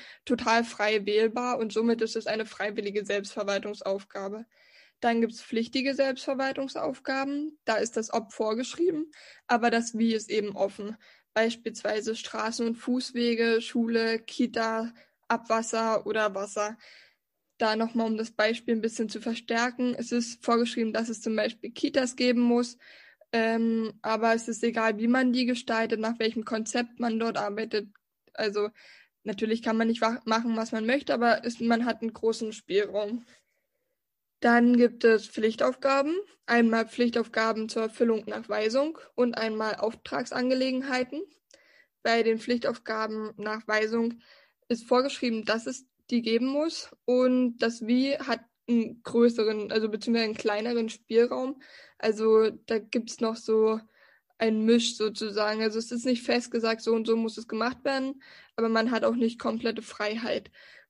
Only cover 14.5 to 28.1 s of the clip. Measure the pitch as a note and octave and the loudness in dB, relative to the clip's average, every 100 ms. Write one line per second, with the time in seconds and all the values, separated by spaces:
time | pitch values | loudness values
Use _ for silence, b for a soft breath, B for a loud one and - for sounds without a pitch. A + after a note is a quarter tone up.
14.5 | A#3 A3+ A3+ A#3 b b b - A#3 - | 0 -2 -2 -4 b b b -4 -4 0
15.5 | A3+ A3+ A3+ A3+ A3 - A3 G#3+ G3 G#3 | -2 0 -2 0 0 0 -2 0 -2 -6
16.5 | G#3+ G#3 A3+ B B B B _ _ _ | -4 -6 -6 B B B B _ _ _
17.5 | - A3 A3 A3+ A#3 A3+ A3 A3+ - G#3+ | -2 0 2 0 0 0 -2 -4 0 0
18.5 | A#3 - A3+ A3+ A#3 A3 G#3+ A#3 A3+ - | 0 0 0 0 -2 -4 -4 -4 -6 -2
19.5 | A3+ B3 A#3+ B3 A#3+ A#3+ A#3+ A#3 - - | 0 0 0 -2 -2 -2 -2 -2 -4 0
20.5 | A#3 A#3+ A#3+ A3+ A3 A3+ A3 - A3 G#3+ | 2 2 0 -2 -2 -4 -4 -2 -2 -2
21.5 | - B3 - C#4+ C4+ B3+ - B3 A#3+ A#3+ | -4 -12 -4 -2 0 0 2 2 4 4
22.5 | A#3+ A#3+ - B B B B _ A#3 A3+ | 4 0 -6 B B B B _ 0 2
23.5 | A3+ A3+ A3+ A3 - - A3 A3+ A3+ A#3 | 2 2 0 -2 -4 -2 2 2 2 0
24.5 | A3 A#3 A3+ A3 G#3 A#3 C4 B3+ B3 B3 | -2 0 2 0 2 2 4 4 2 2
25.5 | A#3+ - A3+ A3+ A3 A3 A#3 A3+ A#3 A3 | 0 0 0 0 -2 -2 -2 -2 -2 -4
26.5 | A3 A3 B3 A#3+ - A#3+ A3 A3+ - G#3 | -4 -2 -2 -4 -4 -4 0 -2 -2 -4
27.5 | G#3 A3 G#3+ G#3 - _ | -4 -4 -4 -4 -12 _